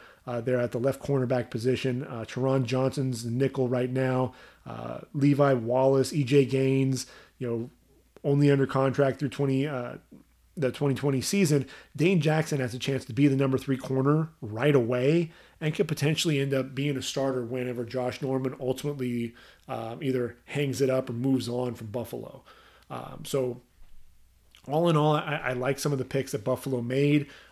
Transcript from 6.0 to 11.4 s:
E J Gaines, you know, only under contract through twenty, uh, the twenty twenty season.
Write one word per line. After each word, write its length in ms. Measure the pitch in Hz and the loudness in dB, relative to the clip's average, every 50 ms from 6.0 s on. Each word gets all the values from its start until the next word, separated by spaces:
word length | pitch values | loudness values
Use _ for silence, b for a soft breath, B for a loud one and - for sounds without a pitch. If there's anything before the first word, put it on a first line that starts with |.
| 131 - | 2 2
E 140 | - 151 139 | 0 -2 0
J 180 | 117 139 139 131 | 4 6 6 6
Gaines, 640 | 120 131 131 135 135 135 135 135 131 131 123 - B B B B B B | 6 2 2 2 4 4 4 2 2 0 -2 -4 B B B B B B
you 100 | _ 127 | _ -6
know, 220 | 120 117 117 117 135 - _ _ _ _ _ _ _ _ - - | -4 -4 -4 -6 -8 -12 _ _ _ _ _ _ _ _ -4 0
only 280 | 151 143 143 147 143 | 2 4 6 6 6
under 160 | 139 139 135 | 6 4 2
contract 520 | 135 - 135 135 135 123 135 143 135 131 135 | 2 2 2 2 2 2 2 2 2 2 -2
through 100 | 147 131 | -6 -6
twenty, 380 | - - 143 135 135 131 135 | -2 -2 -2 0 0 0 0
uh, 260 | 156 143 127 120 123 - - - _ - - - _ _ _ _ _ _ | -2 -4 -6 -8 -8 -12 -14 -18 _ -20 -20 -20 _ _ _ _ _ _
the 140 | - 131 127 | -2 -2 -2
twenty 240 | - - 147 143 131 | 0 0 0 0 0
twenty 260 | 123 139 147 135 131 | 0 0 0 0 0
season. 460 | 110 - - 202 | 0 0 2 2